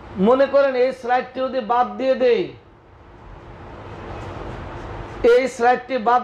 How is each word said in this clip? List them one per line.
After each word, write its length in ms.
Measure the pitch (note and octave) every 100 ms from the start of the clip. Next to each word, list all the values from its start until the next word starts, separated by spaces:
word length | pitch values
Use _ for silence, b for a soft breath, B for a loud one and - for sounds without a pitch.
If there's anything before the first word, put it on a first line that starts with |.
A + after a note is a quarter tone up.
| - G3+
মনে 280 | G3+ C4 C4+
করেন 280 | C#4 C#4 B3+
এই 80 | B3+
স্লাইডটি 460 | B3+ A#3 B3+ B3+ B3+
যদি 200 | C4 B3+ G#3
বাদ 140 | A#3+ A3+ G#3
দিয়ে 180 | C4 A#3+
দেই, 180 | B3 G#3+ D3 - - - - - - - - - - - - - - - - - - - - - - - - - - - A#3+
এই 80 | B3 C4
স্লাইডটি 480 | - A#3+ B3 - C4
বাদ 240 | G#3+ A#3+